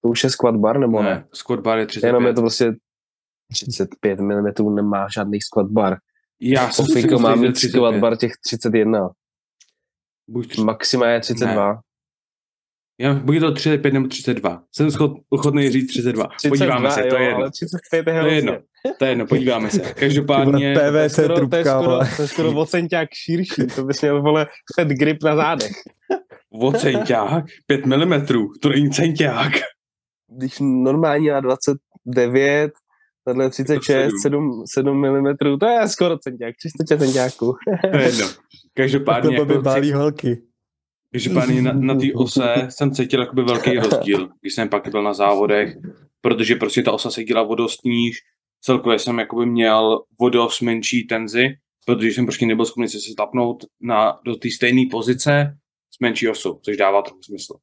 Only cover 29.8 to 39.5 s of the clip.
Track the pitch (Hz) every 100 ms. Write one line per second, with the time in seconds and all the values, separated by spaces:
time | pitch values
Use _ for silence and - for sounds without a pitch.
29.8 | _ _ _ _ _ 123 131 - 139 131
30.8 | 131 147 160 147 151 139 131 131 - 143
31.8 | _ _ - 123 120 127 139 143 151 -
32.8 | _ _ _ _ - 127 131 - 135 147
33.8 | 127 135 135 101 143 143 151 117 - -
34.8 | 135 139 139 139 139 143 147 139 214 240
35.8 | 214 - 175 160 - 123 117 117 165 -
36.8 | 160 151 139 131 127 - 117 127 - 180
37.8 | 190 160 127 117 95 - _ - _ -
38.8 | 135 139 139 117 123 127 143